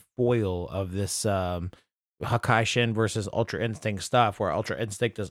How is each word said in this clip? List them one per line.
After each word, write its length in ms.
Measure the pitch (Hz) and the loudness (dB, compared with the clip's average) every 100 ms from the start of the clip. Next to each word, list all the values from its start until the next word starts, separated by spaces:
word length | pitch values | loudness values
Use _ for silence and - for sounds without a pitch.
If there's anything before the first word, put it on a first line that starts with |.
| _ - | _ 0
foil 520 | 123 120 98 90 87 | 2 4 2 -2 -4
of 240 | 95 95 | -4 -4
this, 340 | 95 98 - 107 | -2 -2 -2 0
um, 440 | 98 90 90 90 - _ _ _ - | 0 0 -2 -6 -10 _ _ _ -10
Hakai 440 | 78 117 - 113 110 | -2 0 4 2 4
Shin 280 | 123 117 | 2 2
versus 340 | 110 110 113 98 | 2 0 0 -2
Ultra 300 | - 117 80 | -2 -2 -2
Instinct 400 | 113 104 110 98 | -4 -4 -4 -4
stuff, 380 | - 123 113 - | 2 4 4 2
where 100 | 95 | 0
Ultra 300 | 82 - 90 | 0 -2 -4
Instinct 380 | 110 - 117 - | -6 -2 -4 -4
is 120 | 95 | -10